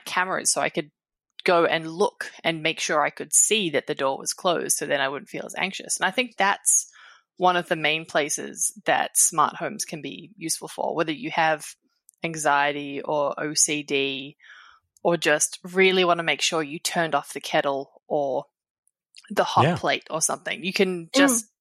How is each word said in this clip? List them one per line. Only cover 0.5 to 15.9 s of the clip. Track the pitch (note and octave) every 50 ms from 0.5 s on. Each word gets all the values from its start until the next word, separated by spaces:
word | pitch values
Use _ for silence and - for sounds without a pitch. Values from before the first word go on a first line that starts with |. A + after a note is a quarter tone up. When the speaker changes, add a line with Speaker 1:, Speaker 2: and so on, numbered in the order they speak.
Speaker 1:
so | - -
I | C#3+ D#3
could | - F3 D#3 D3 _ _ _ _ _ _ _ _ _ - -
go | - F3+ E3+ E3
and | - - E3 D#3+ D#3+
look | D#3+ F3 G#3 - - - - - - - -
and | E3+ E3 D#3+ D#3
make | E3 D#3 -
sure | - - E3+ D3+ C#3+
I | D3
could | - - C3 D#3 -
see | - - - G#3+ A3 G3+ E3
that | C#3+ C3+ -
the | - D3+
door | - C#3+ C3+ C3+
was | - - - -
closed | - - F#3 E3 D3 C3 - -
so | - -
then | D3 D3 C#3
I | C3+ C3+
wouldn't | C#3+ C3+ A3 -
feel | - D#3 -
as | - -
anxious. | - - F#3+ - - - - -
And | - E3+
I | F#3
think | F#3+ - B3 A#3+ -
that's | - F#3+ G3 G3 - - - - - - - - - - - - _ _ _ _
one | - F3+ F3+ F3+
of | F3 F3 -
the | F3
main | D#3+ D#3 D3 D#3 D#3+ D#3+
places | - - E3 C#3+ D3+ - - C#3 - - - - - - G#3 -
that | - C#3 D3 D3+ - -
smart | - - - F3 D#3 D3 - -
homes | - F3 C#3 G#2+ - -
can | - - D#3
be | C#3 C#3 - - E3+ D#3+ -
useful | - D#3+ D#3+ - - -
for, | D#3 - - - - -
whether | D#3 E3+ D#3 D#3
you | C#3 - D#3+
have | - - D#3+ D#3+ D#3 D3 - - - _ _ _ _ _ _ _ _ _
anxiety | - E3 D#3+ D#3 D3 D3+ C#3+ C#3+ C#3+ D3 C#3+ D3 C#3+ C#3+ C#3 C#3
or | - - D#3 D3 C#3+ C#3 - -
O | D3+ D3+ D3
C | - - - D3+ D3+ C#3+
D | D3 C#3+ C#3 C#3 C3+ C3+ C3+ C3+ C#3+ - _ - - - - - - - _ _ _ _ _ -
or | E3+ F3
just | E3 - D#3+ D3+ D3+ - - - - -
really | F3+ F3 F#3 F#3+ F#3+